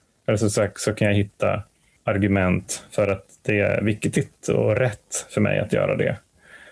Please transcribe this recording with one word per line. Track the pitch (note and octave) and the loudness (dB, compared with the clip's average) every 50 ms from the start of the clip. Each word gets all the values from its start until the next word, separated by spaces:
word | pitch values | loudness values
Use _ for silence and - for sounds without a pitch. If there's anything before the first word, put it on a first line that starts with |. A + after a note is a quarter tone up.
| _ _ _ _ _ - | _ _ _ _ _ -2
eller | A2+ G#2 | 0 2
så, | A2+ G#2 | 2 0
så, | G2+ - G#2+ F#2 - | 2 2 0 0 -2
så | - - - G#2+ | -4 -2 -2 0
kan | - A2 G#2 | 0 2 2
jag | G2+ | 2
hitta | G#2 G2 G2+ - _ - G2+ G2 G#2 G2+ - _ _ _ _ _ _ _ | 2 0 -2 -4 _ -2 -2 -2 -2 -6 -10 _ _ _ _ _ _ _
argument | - G#2+ G2+ G2 G2+ G2 G2 F#2 F2+ F2+ F2+ - - - - - - | -2 0 2 2 2 2 2 2 2 0 0 -2 -6 -12 -12 -12 -8
för | - - G#2+ G2 | -2 -2 0 0
att | G2 G2 - _ - _ | 0 -4 -6 _ -20 _
det | _ - A2 G#2 | _ -2 0 2
är | G2+ G2+ G2+ - | 2 2 0 0
viktigt | G2+ G#2 A2 G#2 - A2 - - - - _ _ - - | 0 -2 -2 -2 -4 -2 -2 -2 -2 -2 _ _ -4 -2
och | - A2+ A2+ A2 G#2+ | 0 0 2 2 2
rätt | G#2 C3 B2 G#2 - _ _ - - - - | 2 0 -2 -2 -6 _ _ -10 -10 -10 -6
för | - - | -2 0
mig | G#2+ G2+ - - | 0 2 2 0
att | F#2+ - - | 0 0 0
göra | A2 - - G2+ | 0 0 0 0
det. | - - - - - - _ _ _ _ - - - - - | 0 0 -2 -2 -4 -8 _ _ _ _ -20 -20 -20 -20 -20